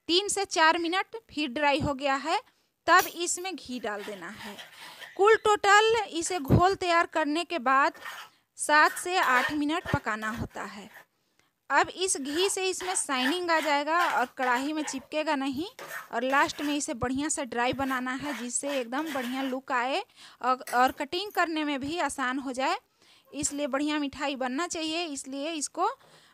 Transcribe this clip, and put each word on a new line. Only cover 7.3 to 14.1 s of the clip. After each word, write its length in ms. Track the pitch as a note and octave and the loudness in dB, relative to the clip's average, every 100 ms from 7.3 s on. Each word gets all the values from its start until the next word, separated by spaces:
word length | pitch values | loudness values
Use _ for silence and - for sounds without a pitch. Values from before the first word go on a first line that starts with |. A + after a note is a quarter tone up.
| D4+ | 0
के 140 | F4 E4+ | -2 -2
बाद 340 | A#3+ C4+ D4+ - - - - _ _ - | 2 4 4 0 -12 -14 -16 _ _ -8
सात 380 | - D4+ E4 - | 2 6 6 4
से 180 | F4+ F#4 | -2 0
आठ 340 | D4 B3+ B3+ | 4 2 2
मिनट 380 | D4+ D4 E4 - | 0 0 -2 0
पकाना 380 | C#4+ A#3+ G#3+ A3 | -2 -2 -4 -4
होता 320 | A3+ A3+ - | -6 -8 -8
है। 240 | G3 G3+ G#3+ - - _ _ _ _ _ - | -12 -12 -18 -20 -20 _ _ _ _ _ -2
अब 180 | C#4+ F4 - | 2 2 0
इस 200 | F#4 F#4 | -4 -2
घी 320 | C4+ D4 G4 | -4 -2 0
से 200 | G4 F#4+ | 0 -2
इसमें 260 | F4+ F#4 | -4 -4
शाइनिंग 560 | F#4 - C4 B3+ F4+ F4 | -4 -2 0 0 0 0
आ 80 | D#4+ | 0
जाएगा 380 | D#4 C#4+ D4 E4+ E4+ | 2 0 2 2 2